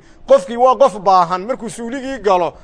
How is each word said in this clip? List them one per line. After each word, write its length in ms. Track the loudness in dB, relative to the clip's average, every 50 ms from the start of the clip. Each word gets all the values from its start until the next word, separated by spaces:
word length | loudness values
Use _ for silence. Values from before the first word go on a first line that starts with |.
| -14 -20 -20 -6 0 2
Qofkii 300 | 2 2 2 0 -2 0
waa 180 | 2 2 4 4
qof 220 | 2 2 0 0
baahan, 460 | 0 2 4 4 4 2 -2 -4 -4
markuu 240 | -6 -8 -8 -10 -12
suuligii 500 | -12 -12 -10 -10 -10 -8 -8 -8 -8 -4
galo, 340 | -2 0 0 0 0 -2 -6 -10